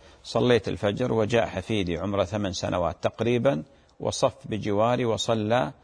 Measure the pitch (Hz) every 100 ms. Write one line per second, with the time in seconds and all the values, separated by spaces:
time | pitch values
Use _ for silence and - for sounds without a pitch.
0 | - - - 117 120 120 101 92 104 104
1 | 127 110 107 117 101 - - 110 87 82
2 | 95 101 92 107 101 90 101 95 85 -
3 | 113 - 113 120 131 147 151 - _ -
4 | - - 131 - - 110 107 101 113 123
5 | 123 104 - 113 104 120 143 135